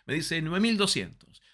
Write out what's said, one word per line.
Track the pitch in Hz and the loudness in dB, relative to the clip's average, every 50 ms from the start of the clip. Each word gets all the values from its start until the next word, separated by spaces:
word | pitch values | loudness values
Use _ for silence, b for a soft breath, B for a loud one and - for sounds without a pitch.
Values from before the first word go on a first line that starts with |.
| B | B
me | B 135 | B -4
dice, | 160 156 - 165 165 156 | -2 -2 -2 -2 -2 -2
"nueve | 156 175 190 | -2 0 2
mil | 214 233 226 | 2 2 2
doscientos". | 202 202 185 - 120 92 85 - - - - - - b b | 2 2 2 0 0 -2 -6 -10 -16 -20 -20 -20 -20 b b